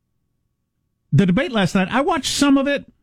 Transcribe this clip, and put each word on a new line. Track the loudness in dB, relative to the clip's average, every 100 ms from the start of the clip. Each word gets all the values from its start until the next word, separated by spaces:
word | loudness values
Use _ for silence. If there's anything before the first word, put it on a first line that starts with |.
| _ _ _ _ _ _ _ _ _ _ _
the | 2 2
debate | 0 -2
last | -2 0 0
night, | -2
I | -2
watched | -2 -2 -4
some | 0 2 2
of | 0
it, | -4 -8 _